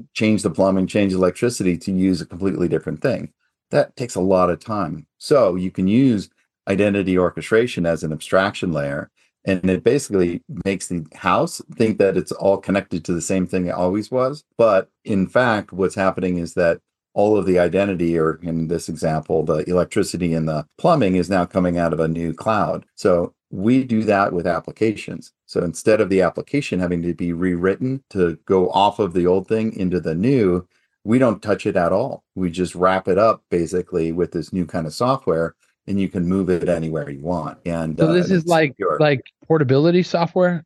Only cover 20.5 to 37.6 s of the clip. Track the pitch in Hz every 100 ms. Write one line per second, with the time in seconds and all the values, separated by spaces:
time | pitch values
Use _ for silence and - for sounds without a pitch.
20.5 | 76 - - 170 156 98 92 85 95 87
21.5 | 95 90 87 82 82 80 82 82 82 110
22.5 | 107 82 82 - - 101 87 90 _ -
23.5 | 98 107 131 127 110 107 98 101 87 87
24.5 | 87 - - 110 101 - 85 - _ _
25.5 | - 85 - 113 107 95 95 85 - -
26.5 | 143 - 90 90 87 85 82 87 85 92
27.5 | 87 95 98 127 135 _ 98 87 78 -
28.5 | 95 90 98 101 104 98 90 87 95 92
29.5 | 110 110 - 92 90 82 82 120 135 95
30.5 | 90 - _ _ _ 101 123 127 92 107
31.5 | 95 104 95 85 95 139 - _ 92 90
32.5 | 85 87 87 92 95 98 92 113 98 -
33.5 | 87 80 92 - 90 82 85 82 85 76
34.5 | 92 82 90 78 - 123 135 - 82 -
35.5 | _ _ _ - 98 95 95 87 95 90
36.5 | 87 87 85 80 78 73 69 78 87 78
37.5 | -